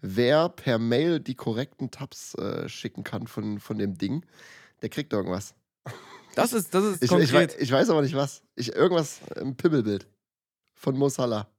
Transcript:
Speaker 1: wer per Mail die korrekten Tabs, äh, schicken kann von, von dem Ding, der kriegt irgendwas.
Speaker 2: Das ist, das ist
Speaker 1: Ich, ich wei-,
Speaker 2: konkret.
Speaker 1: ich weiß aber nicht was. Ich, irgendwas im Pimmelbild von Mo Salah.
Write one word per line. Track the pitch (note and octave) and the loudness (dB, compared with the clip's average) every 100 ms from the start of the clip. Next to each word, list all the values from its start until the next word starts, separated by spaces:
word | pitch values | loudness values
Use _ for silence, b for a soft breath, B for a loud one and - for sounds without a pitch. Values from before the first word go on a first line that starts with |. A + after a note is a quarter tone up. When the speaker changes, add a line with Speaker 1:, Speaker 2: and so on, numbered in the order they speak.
Speaker 1:
wer | G2+ F#2+ B2 D3+ E3+ | -4 2 4 4 2
per | - - A2+ | -2 0 0
Mail | A#2 A#2+ E3 D#3+ | 2 2 2 0
die | A#2+ B2+ | -4 -6
korrekten | - A2 C#3+ _ C3 | -4 -4 -6 _ -10
Tabs, | - A2+ - - - | -10 -14 -12 -14 -8
äh, | G2 - - | -6 -6 -8
schicken | - A2+ - | -10 -12 -10
kann | G#2 A2 A2 | -10 -10 -8
von, | - G#2+ G#2 | -8 -8 -8
von | - G#2+ | -8 -4
dem | G2+ F2 | -4 -4
Ding, | G2 D3 - B B B B B | -4 -4 -8 B B B B B
der | A#2+ | -8
kriegt | - C#3+ | -6 -4
irgendwas. | G#2+ F#2 F2+ G2+ _ _ _ - B B B B - | -4 -2 -6 -8 _ _ _ -16 B B B B 0
Speaker 2:
Das | A#3+ | 0
ist, | A#3 F3 | 0 0
das | F#3 | 2
ist | G#3 F3+ | 2 2
Speaker 1:
Ich, | B2+ | 4
ich | F3+ D#3+ | 6 6
wei-, | C#3 C#3+ | 6 4
Speaker 2:
konkret. | - | 0
Speaker 1:
ich | C3 | 0
weiß | C3+ A3+ | 4 4
aber | D#3+ | 4
nicht | C#3 C3+ | 2 0
was. | C#3+ - _ - | -2 -4 _ -8
Ich, | B2 | -4
irgendwas | - E3+ F3 D3+ - - - | 2 4 4 0 -8 -12 -8
im | B2+ B2+ | -6 -6
Pimmelbild | F3 D3+ G#2+ G2+ - _ _ _ _ _ _ | -2 0 0 -2 -6 _ _ _ _ _ _
von | _ - C3 | _ -4 0
Mo | C#3 | 0
Salah. | C3 B2 G#2+ G#2 | 2 -2 -2 -6